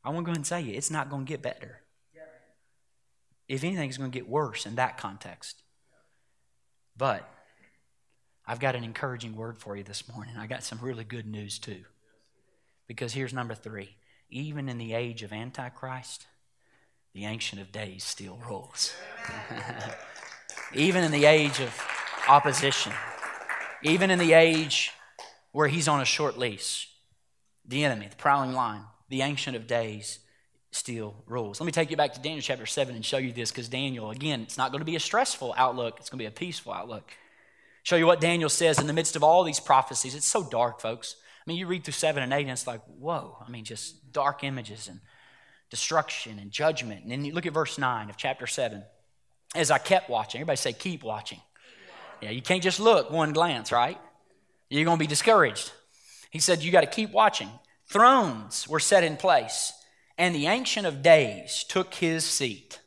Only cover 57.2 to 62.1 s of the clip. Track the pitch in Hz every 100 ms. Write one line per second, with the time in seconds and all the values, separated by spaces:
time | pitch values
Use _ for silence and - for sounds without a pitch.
57.2 | 214 - 98 113 _ _ _ 208 240 269
58.2 | 185 113 104 - - 151 - 196 165 147
59.2 | 190 175 113 - - - - _ _ -
60.2 | 175 165 151 233 254 226 185 139 156 160
61.2 | 120 - - - - 147 147 - 165